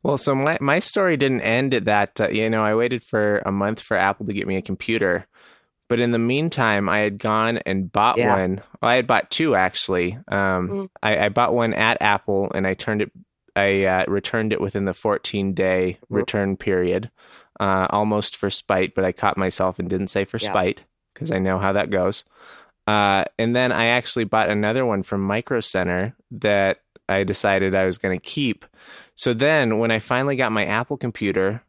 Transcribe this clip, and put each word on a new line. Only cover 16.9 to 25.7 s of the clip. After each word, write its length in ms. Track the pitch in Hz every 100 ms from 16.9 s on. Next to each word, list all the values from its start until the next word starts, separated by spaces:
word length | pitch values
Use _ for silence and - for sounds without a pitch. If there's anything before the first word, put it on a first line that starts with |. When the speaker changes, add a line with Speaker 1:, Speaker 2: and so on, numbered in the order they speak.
| 87 120 _ - - _ -
Speaker 1:
uh, 280 | 98 95 92
almost 460 | 104 107 104 104
for 160 | - 101
spite, 420 | - - 95 95
but 100 | -
I 80 | 92
caught 240 | - 101
myself 440 | 98 92 - 92 92
and 100 | 87
didn't 200 | 92 95
say 160 | 101
for 120 | 98 113
Speaker 2:
Yeah. 140 | 104
Speaker 1:
spite, 320 | 92 92 - _ _ _
'cause 160 | - 80
I 80 | 95
know 180 | 95 92
how 160 | 98
that 160 | 98 82
goes. 340 | 95 90 - - _ - - - _
Uh, 400 | - 107 101 98 - -
and 160 | 113
then 160 | 120 127
I 140 | 98 117
actually 380 | 123 - 120
bought 240 | 107 110 104
another 360 | 104 104 123
one 160 | 127 101
from 200 | - 101
Micro 380 | 98 107 - 120
Center 560 | -